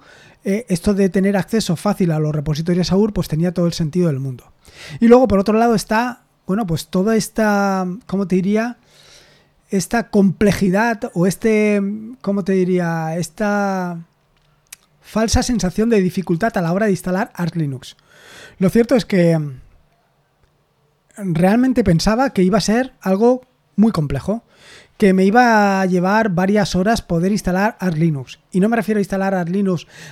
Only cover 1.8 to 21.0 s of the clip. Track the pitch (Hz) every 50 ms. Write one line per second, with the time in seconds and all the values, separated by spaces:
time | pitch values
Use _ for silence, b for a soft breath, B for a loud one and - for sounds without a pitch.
1.8 | - 208 202 - 196 170 156 156 156 151 147 151 143 156 151 143 160 180 175 180
2.8 | 170 - 180 190 214 214 208 180 165 - 160 151 170 180 170 185 170 170 165 -
3.8 | 170 147 147 180 175 170 139 131 135 135 123 120 - _ _ B B B B B
4.8 | B B 151 139 233 226 233 247 262 208 202 190 196 - 208 220 233 240 226 202
5.8 | - - 220 220 240 247 240 - _ _ _ _ _ - 185 220 233 170 165 147
6.8 | - - - 185 190 220 226 220 208 - - - 220 208 208 202 202 196 190 190
7.8 | 185 180 180 233 - - - 196 202 165 185 190 170 196 208 214 226 240 240 b
8.8 | b b b b b b b b b b b b b b b _ _ _ - 196
9.8 | - - - 233 220 - - 208 196 196 151 - 214 202 - - 190 190 175 202
10.8 | 226 240 233 226 - 240 - - 180 285 262 - - 226 220 214 214 214 208 202
11.8 | 196 196 208 214 214 226 262 - - 196 202 202 175 196 190 190 185 180 185 180
12.8 | 175 165 165 165 160 160 165 175 165 - - - 214 208 208 202 202 196 190 190
13.8 | 180 175 175 170 165 - _ _ _ _ _ _ _ _ _ _ _ _ - -
14.8 | _ _ _ _ _ - - 208 226 226 - 262 - - 247 202 175 185 - -
15.8 | 220 233 233 208 185 175 - 190 170 - 170 160 220 226 - 202 170 165 175 196
16.8 | 220 214 190 170 - 185 180 185 226 - - - 175 165 - 170 156 143 131 127
17.8 | - - - B B B B B B B B B B B B - 185 185 - 226
18.8 | 233 - 285 233 - - 214 185 175 170 165 160 151 143 131 131 - - - _
19.8 | _ _ _ _ _ _ _ _ _ _ _ _ _ _ _ _ _ _ _ _
20.8 | _ _ _ _